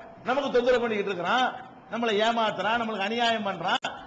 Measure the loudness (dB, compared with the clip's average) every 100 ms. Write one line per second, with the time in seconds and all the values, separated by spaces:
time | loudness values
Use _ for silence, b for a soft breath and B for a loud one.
0 | -14 -8 -2 0 2 2 4 4 2 0
1 | -2 -2 0 2 2 -2 -12 -18 -10 -4
2 | 0 2 2 2 0 0 0 0 0 -2
3 | -2 0 2 0 -2 -4 -2 -2 -2 -8